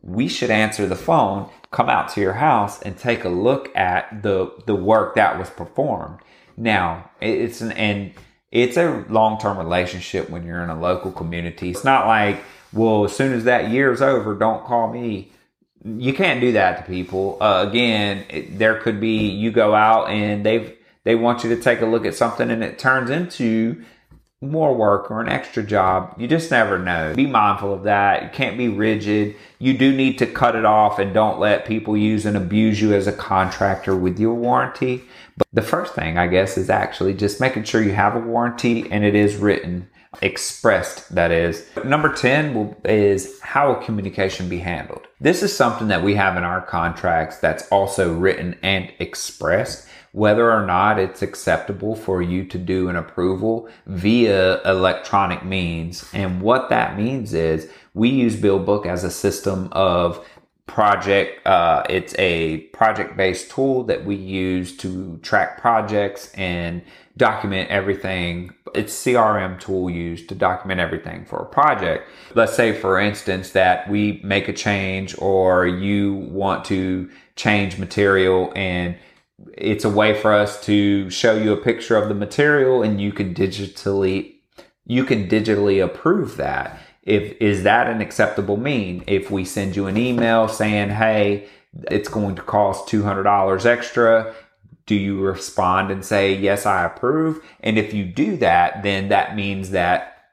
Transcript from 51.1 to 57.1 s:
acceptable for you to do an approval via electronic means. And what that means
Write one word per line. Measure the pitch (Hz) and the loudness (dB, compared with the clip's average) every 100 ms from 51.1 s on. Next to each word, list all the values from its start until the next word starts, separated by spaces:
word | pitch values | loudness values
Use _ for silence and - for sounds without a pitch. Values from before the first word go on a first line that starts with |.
| - | -4
acceptable | - - - 80 - 95 107 113 | -8 -4 -2 -2 -2 -6 -6 -6
for | - 92 | -4 -2
you | 87 92 95 | -2 -4 -6
to | 92 | -8
do | 90 92 92 | -4 -2 0
an | 87 | -4
approval | 80 - 90 95 110 113 - - - | -6 -2 -2 0 -2 -4 -8 -20 -10
via | 92 101 120 113 98 92 92 | -2 2 4 6 6 4 2
electronic | - 95 92 87 - 101 98 87 90 | 2 4 2 0 0 0 0 -4 -4
means. | 95 85 82 82 87 - | -4 -2 -4 -8 -10 -10
And | 101 95 90 | -6 -4 -2
what | 101 127 127 | 2 2 2
that | 117 113 98 | 0 0 -2
means | 113 | -2